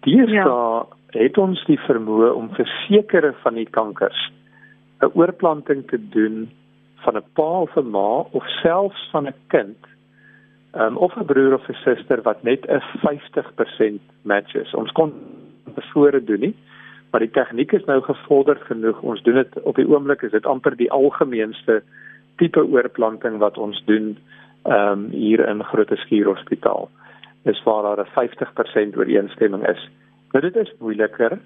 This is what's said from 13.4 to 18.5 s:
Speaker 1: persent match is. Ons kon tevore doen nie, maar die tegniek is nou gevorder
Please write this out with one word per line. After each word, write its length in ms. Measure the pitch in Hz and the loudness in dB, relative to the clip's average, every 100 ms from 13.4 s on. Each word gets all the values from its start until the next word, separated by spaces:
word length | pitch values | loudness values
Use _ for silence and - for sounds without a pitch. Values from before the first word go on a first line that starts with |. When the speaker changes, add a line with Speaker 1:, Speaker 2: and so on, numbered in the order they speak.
| - - | -8 -4
Speaker 1:
persent 460 | 113 - 110 104 _ _ | -6 0 -2 -2 _ _
match 320 | 104 101 104 - | -2 -2 0 -8
is. 180 | - | -6
Ons 180 | - 113 | -6 -6
kon 220 | - 160 - - - - - - - | -2 -2 -2 -20 -20 -20 -20 -16 -16
tevore 480 | - - 143 139 | -6 4 4 4
doen 160 | 113 104 | 0 -2
nie, 160 | 139 226 _ - - - _ | -2 -6 _ -20 -20 -20 _
maar 80 | 113 | -2
die 120 | 113 | 0
tegniek 400 | - 123 117 151 | 0 -2 -2 0
is 120 | 196 - | 0 2
nou 160 | 135 | 0
gevorder 540 | - 139 - 143 139 | 0 -8 2 2 4